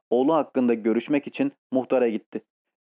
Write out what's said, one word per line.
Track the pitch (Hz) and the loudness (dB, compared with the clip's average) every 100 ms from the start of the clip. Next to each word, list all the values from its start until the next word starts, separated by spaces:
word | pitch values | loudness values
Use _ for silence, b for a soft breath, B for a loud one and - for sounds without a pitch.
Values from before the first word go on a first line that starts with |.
| _ | _
oğlu | 120 139 | 0 2
hakkında | 160 135 - 123 | 2 0 0 0
görüşmek | 117 110 113 117 143 143 | 0 0 0 0 -2 -4
için | - 139 - _ | -4 -6 -6 _
muhtara | 127 123 131 120 | -4 0 0 0
gitti. | 107 - 110 - _ _ _ | -2 -8 -14 -14 _ _ _